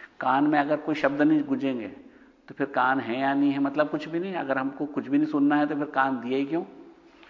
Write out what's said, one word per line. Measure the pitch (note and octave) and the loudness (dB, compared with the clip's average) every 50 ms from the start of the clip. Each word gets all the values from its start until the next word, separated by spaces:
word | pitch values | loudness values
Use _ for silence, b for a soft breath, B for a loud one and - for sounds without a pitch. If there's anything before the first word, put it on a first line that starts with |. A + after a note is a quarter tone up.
| B B _ - | B B _ -4
कान | - B2+ C3 C#3 D3 | -2 0 2 2 4
में | D3+ D#3 D3 | 4 4 2
अगर | C#3+ C#3+ D3+ | 2 2 0
कोई | D3 - D#3+ D3+ | -2 0 -2 -2
शब्द | C#3+ - C#3 C#3+ D3 | 0 0 0 2 4
नहीं | D3 D#3 D#3 D3+ C#3 | 4 4 4 4 2
गूंजेंगे, | C3+ C3+ B2+ C3+ C3+ C3 A#2+ G#2+ F#2 D#2+ - B B B B B B B B _ | 0 -2 -2 0 -2 -2 -4 -6 -10 -12 -16 B B B B B B B B _
तो | - B2+ | -16 -8
फिर | - C#3+ | -6 -6
कान | C#3 - C3 B2 B2+ C3+ C#3 | -2 0 2 2 2 2 0
है | A#2 A2+ A#2 C3 | 0 -2 -2 -2
या | C3+ C#3 C#3 | 0 0 2
नहीं | C#3 C#3+ C#3+ | 2 2 2
है, | C3+ C#3 | 2 2
मतलब | C#3 C#3 C#3 D3+ D3+ D3 | 0 0 2 0 0 0
कुछ | - D3+ - | -2 -4 -6
भी | D#3 D#3+ E3+ | -6 -4 -4
नहीं। | F#3 G3 F#3 | -4 -4 -4
अगर | E3 C#3 C3+ C3+ | -4 -2 -2 -2
हमको | C3 C3 C3+ C3+ - D3+ | -2 -2 -4 -4 -6 -8
कुछ | C#3+ - C#3 A2+ | -4 -4 -6 -2
भी | B2 C#3 | 0 2
नहीं | C#3+ D#3 | 2 2
सुनना | D3+ - D3 C#3+ C#3+ D3 | 2 2 2 4 4 4
है, | D3 D3 | 4 2
तो | D3 D#3 | 0 0
फिर | C#3+ D3 | -4 -4
कान | C#3+ - C3+ C3+ C#3 C3 A#2+ | -2 0 0 0 2 0 -2
दिए | A#2 B2 C3 | -2 -2 -2
ही | C#3 C#3 | -2 0
क्यों? | C3+ D#3+ E3+ F#3+ - - - - - - - B B B B B | -2 -2 -4 -4 -6 -12 -18 -20 -20 -20 -20 B B B B B